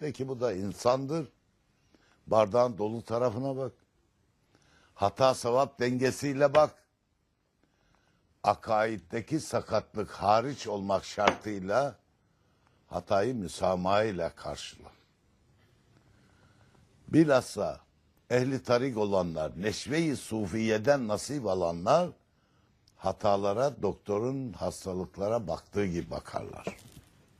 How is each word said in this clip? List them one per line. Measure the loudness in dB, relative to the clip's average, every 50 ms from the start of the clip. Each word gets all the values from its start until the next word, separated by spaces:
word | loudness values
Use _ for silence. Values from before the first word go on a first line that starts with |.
de | -8 -8
ki, | -6 -6 -6 -6
"Bu | -4 -2
da | -2 -2 -2
insandır." | -2 -4 -6 -4 0 2 2 2 2 0 -2 -4 -4 -4 -6 _ _ _ _ _ _ _ _ _ _ _ _ _ _ _ _ _ _ _ 2
Bardağın | 4 4 6 6 6 4 4 4 2 -2
dolu | -4 -4 -4 -6
tarafına | -6 -4 -2 0 0 0 0 -2 -4 -4 -4 -6
bak. | -6 -8 -10 _ _ _ _ _ _ _ _ _ _ _ _ _ _ _ _ _ _ _ _ _ _ _ _
Hata | -2 -2 -2 0 4 4 4 4
sevap | 2 0 0 2 2 2 0 -2 -2
dengesiyle | 0 0 0 2 0 0 0 0 -4 -4 0 2 2 4 6
bak. | 6 4 4 2 _ _ _ _ _ _ _ _ _ _ _ _ _ _ _ _ _ _ _ _ _ _ _ _ _ _ _ _ _ _ _ _ _ 2
Akaiddeki | 2 2 2 0 0 2 2 2 2 0 -4 -8 -8 -8 -8 -6 -4 -4 -4
sakatlık | -4 -2 -4 -4 -2 0 -2 -2 -2 -2 -6 -6 -6 -6
hariç | -6 -2 2 4 4 4 4 0 -6 -8 -8 -6
olmak | -6 -4 -2 0 -2 -2 -2
şartıyla | -4 -4 0 2 2 2 0 -4 -8 -8 -6 -4 -2 0 0 0 0 -4 -10 _ _ _ _ _ _ _ _ _ _ _ _ _ _ _ _ _ -8
hatayı | -8 -8 -2 0 2 2 2 2 -2
müsamaha | -4 -6 -8 -6 -2 0 0 0 2 0 2 2 2 2
ile | 2 0 -2 -4 -6 -6
karşıla. | -8 -12 -10 -10 -10 -12 -14 -16 -18 -20 -20 -20 _ _ _ _ _ _ _ _ _ _ _ _ _ _ _ _ _ _ _ _ _ _ _ _ _ _ _ _ _ _ _ _ _ _ _ _ _ _ _ _ _ -6 2
Bilhassa | 4 6 6 8 6 4 4 2 -4 -4 -4 -4 -4 -8 -14 _ _ _ _ _ _ _ _ 0
ehli | 2 2 2 2 -2 -2 0
tarik | 2 2 2 2 2 0 0
olanlar, | 0 2 2 2 2 0 -2 -4 -6 -6 -4 -4
neşve-i | -4 -2 -2 -4 -4 -2 0 0 0 0 0
sufiyeden | -4 -6 -6 -4 -4 -4 -2 -2 -2 0 2 2 2 4 2 2 2 2 -2
nasip | -4 -4 -4 -6 -8 -4 -2
alanlar | -2 0 0 0 0 -2 -2 2 4 4 4 2 0 -6 _ _ _ _ _ _ _ _ _ _ _ _ _ _ _ _ -8
hatalara | -4 -4 -4 0 2 2 2 2 2 0 0 2 0 -2 -2 -2
doktorun | -4 -4 -4 -4 -4 -2 -2 0 0 -2 -4 -4 -6 -8 -8
hastalıklara | -6 -6 -6 -6 -6 -8 -6 -6 -6 -6 -8 -6 -6 -2 -2 -2 -2 -2 -4
baktığı | -8 -8 -8 -8 -4 -2 -2
gibi | -2 -2 -4 -6 -6
bakarlar. | -8 -10 -10 -8 -10 -8 -8 -10 -12 -12 -12 -12 -12 -12 -18 -20 -20 -20 -20 _ _ _ _ _ _ _